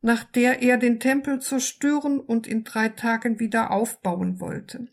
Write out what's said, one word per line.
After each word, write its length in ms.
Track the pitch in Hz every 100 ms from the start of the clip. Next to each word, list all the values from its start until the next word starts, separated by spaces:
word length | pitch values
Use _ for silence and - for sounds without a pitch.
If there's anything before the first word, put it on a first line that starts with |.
nach 240 | 226 233
der 380 | - - 247 254
er 160 | 247 247
den 200 | 240 233
Tempel 420 | 254 277 277 269
zerstören 800 | - 269 254 - 285 294 285 277
und 260 | - 233 220
in 180 | 220
drei 240 | 220 226 220
Tagen 500 | 220 233 226 240 226
wieder 320 | 226 226 220
aufbauen 680 | 196 226 - 185 175 180 185
wollte. 480 | 170 156 - 247 247